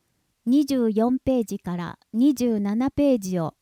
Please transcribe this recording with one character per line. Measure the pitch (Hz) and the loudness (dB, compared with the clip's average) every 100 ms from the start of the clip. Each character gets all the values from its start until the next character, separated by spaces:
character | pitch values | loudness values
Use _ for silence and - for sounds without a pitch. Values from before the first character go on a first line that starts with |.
| _ _ _ _ - | _ _ _ _ 0
二 | 269 | 2
十 | 277 269 233 | 2 0 0
四 | 214 233 262 | 2 0 0
ペ | - 262 | 0 0
ー | |
ジ | 220 202 | -2 -6
か | - 175 | -8 -8
ら | 170 - _ | -8 -12 _
二 | 220 269 | 0 2
十 | 262 247 220 | 2 0 0
七 | 202 220 269 | -2 -2 -2
ペ | - 285 247 | 0 2 2
ー | |
ジ | 190 185 | 0 -4
を | 160 - | -4 -8